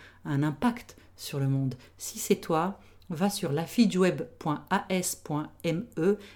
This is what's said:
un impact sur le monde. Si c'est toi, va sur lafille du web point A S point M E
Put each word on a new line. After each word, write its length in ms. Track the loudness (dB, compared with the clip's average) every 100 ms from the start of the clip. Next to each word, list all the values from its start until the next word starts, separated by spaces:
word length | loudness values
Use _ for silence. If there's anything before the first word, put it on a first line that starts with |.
| -20 -14
un 180 | -2 0
impact 540 | 0 2 0 0 -10 -20 -20 -14
sur 220 | -8 -2
le 100 | 0
monde. 280 | 2 0 -4 -14 -14
Si 200 | -12 -8
c'est 180 | 0 0
toi, 420 | 2 0 0 -4 -16 -20 -12
va 200 | -2 -2
sur 220 | 0 -2
lafille 340 | -2 -2 4 4
du 120 | 6
web 240 | 2 2 -8 -6
point 260 | -4 -4 0
A 160 | -2 0
S 280 | -2 -2 -6
point 340 | -4 -4 -4 -6
M 220 | -4 -2 -4 0
E 200 | 2 2 -4